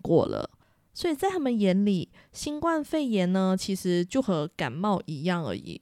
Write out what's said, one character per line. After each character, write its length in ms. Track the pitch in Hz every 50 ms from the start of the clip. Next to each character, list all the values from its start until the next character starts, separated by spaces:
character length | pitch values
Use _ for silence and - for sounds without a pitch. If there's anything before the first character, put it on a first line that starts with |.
过 240 | - - 170 147 -
了。 240 | - 52 52 - - _ _ _ _ _ _ _ _ -
所 160 | - - 349
以 60 | 311
在 140 | - 381 392
他 100 | 381 359
们 180 | 277 254 240 214
眼 280 | 202 185 180 196 202
里， 260 | 208 196 175 - - _ - - _ -
新 260 | - - 285 294 302
冠 240 | 311 339 330 311 285
肺 220 | - - 311 294
炎 260 | 247 220 196 180 180
呢， 240 | 185 190 190 185 190 190
其 160 | - - 190
实 300 | 185 - 180 175 175 180
就 180 | 180 - 269
和 240 | 262 - 185 156 139 156 - -
感 120 | 170 127
冒 320 | 117 156 190 214 196 175 -
一 180 | - 151 135 147
样 220 | 180 180 175 156
而 100 | 117 90
已， 260 | - - - - -